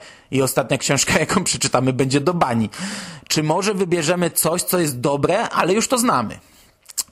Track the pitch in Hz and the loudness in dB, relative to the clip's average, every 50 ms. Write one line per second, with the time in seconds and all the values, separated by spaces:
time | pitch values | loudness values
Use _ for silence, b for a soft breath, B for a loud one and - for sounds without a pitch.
0 | B B B B B B - 131 135 127 - 156 131 113 147 123 - - 143 135 | B B B B B B -2 0 0 2 0 -2 0 0 -2 -2 0 0 0 0
1 | - - - 180 156 - - 202 175 - - - - - - 127 127 131 127 123 | 0 2 2 0 0 2 0 -2 0 -2 -2 -2 -2 0 0 2 2 2 2 0
2 | 135 131 131 143 135 170 180 170 143 131 117 117 110 107 B B 185 202 214 B | 0 2 2 2 2 0 2 2 0 2 2 0 0 -2 B B -10 -10 -10 B
3 | B B 165 151 B - - 160 156 156 156 185 190 214 208 185 196 170 175 175 | B B -16 -18 B -4 -2 0 0 2 0 2 0 0 0 0 0 0 0 0
4 | 151 151 180 175 175 165 - - - 160 165 175 - - - 180 170 147 131 123 | 2 0 0 2 0 0 0 0 0 0 0 0 -2 0 0 2 2 0 -2 -2
5 | 123 151 143 143 135 143 - 214 226 - - - - 160 190 226 226 - 262 240 | 0 0 0 2 2 2 2 0 0 0 0 0 2 2 2 2 2 0 0 0
6 | 233 240 165 127 113 98 - - b b b b b b b b _ - - - | 2 2 2 2 0 -2 -6 -12 b b b b b b b b _ -12 -10 -10
7 | - - | -8 -6